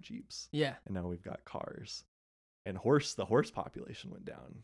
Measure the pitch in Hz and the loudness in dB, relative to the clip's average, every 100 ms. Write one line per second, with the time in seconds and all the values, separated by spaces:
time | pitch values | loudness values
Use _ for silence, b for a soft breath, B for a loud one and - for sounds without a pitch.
0 | - 214 - - - 147 143 - - 92 | -10 -10 -10 -10 -4 0 0 -2 -6 -4
1 | 87 87 - - - - - - - - | -2 -4 -6 -10 -8 -6 -6 -8 -10 -10
2 | - _ _ _ _ _ 101 95 117 143 | -12 _ _ _ _ _ -6 2 6 6
3 | - - 95 120 - - - - - - | 6 -2 6 6 6 0 -4 -4 -10 -10
4 | - - 95 - - - | -10 -10 -10 -10 -14 -16